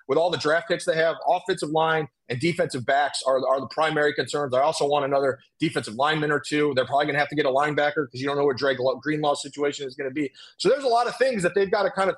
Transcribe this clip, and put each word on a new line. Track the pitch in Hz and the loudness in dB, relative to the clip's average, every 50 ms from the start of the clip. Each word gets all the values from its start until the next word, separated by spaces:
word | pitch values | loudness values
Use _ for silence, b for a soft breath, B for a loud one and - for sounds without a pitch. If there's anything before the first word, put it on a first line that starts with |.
| B | B
with | B 135 156 | B 0 2
all | 170 180 | 2 0
the | 160 | 0
draft | 127 - 151 160 165 165 | 0 0 0 0 0 0
picks | - 170 165 - | -2 -4 -4 -2
they | 175 160 | -2 0
have, | 160 165 165 151 - - | 2 2 0 0 -2 -2
offensive | 147 175 180 - 190 175 - 170 147 | 0 -2 0 0 -4 -4 -4 -4 -2
line | 156 156 160 160 160 160 156 - _ _ _ - | 0 2 2 2 2 0 -2 -4 _ _ _ -8
and | 123 123 | -6 -2
defensive | 156 175 - 175 170 143 - 127 110 | -2 0 0 0 -2 -2 -4 -6 -2
backs | 139 135 143 143 135 - - - | 0 2 2 2 0 -2 -2 0
are, | 131 135 127 131 | 0 0 2 2
are | 127 135 139 | 0 0 -2
the | 120 | -2
primary | - - 151 160 156 151 151 147 143 139 | -6 -2 -2 0 0 2 2 2 0 0
concerns. | 151 131 - 156 147 147 127 123 | -2 -4 -4 -4 -4 -2 0 0
I | 131 | 2
also | 143 160 156 - 151 | 2 2 0 0 0
want | 143 147 143 135 | 2 2 2 0
another | 135 139 139 139 135 123 b b b b - | 2 0 2 2 0 -2 b b b b -2
defensive | 151 156 123 147 120 117 107 | -2 -2 -2 -2 -6 -6 -2
lineman | 123 143 156 160 156 147 151 | 0 0 0 2 0 0 0
or | 147 139 | 0 -2
two. | - - 151 151 151 147 127 | -2 -2 0 0 2 2 2
They're | 131 123 | 0 0
probably | 123 139 143 151 | 2 2 0 0
gonna | 151 143 | 2 0
have | 147 143 - | 0 0 0
to | 151 | 0
get | 151 143 | 0 0
a | 135 | 2
linebacker | 127 139 147 151 143 147 147 147 - 160 143 | 2 2 2 2 2 2 0 0 0 -2 -4
'cause | 123 - 127 | -4 -6 -6
you | 135 | -4
don't | 139 143 | -2 0
know | 143 143 | 2 2
what | 143 127 | 2 2
Dre | 117 139 139 131 | 2 0 0 0
Glo-, | 120 123 131 123 127 | 2 0 0 0 -2
Greenlaw's | - 151 151 151 151 147 151 - | -2 -4 -2 0 0 0 0 0
situation | - 139 - 143 147 143 139 - 143 | -4 -10 -6 -4 -4 -2 -4 -4 -10
is | 131 - | -10 -8
gonna | 147 139 131 | -8 -8 -6
be. | 131 151 143 131 B B B B B | -4 -4 -6 -6 B B B B B
So | B - 196 | B 2 2
there's | 262 285 269 | 2 2 2
a | 247 | 2
lot | 233 233 247 | 2 2 2
of | 220 - | 0 0
things | - 254 262 240 196 | 0 0 2 2 0
that | 170 170 - | 0 0 2
they've | 202 196 185 | 2 2 2
gotta | 220 208 196 180 | 2 0 0 0
kinda | - 190 196 185 - | 0 0 0 0 0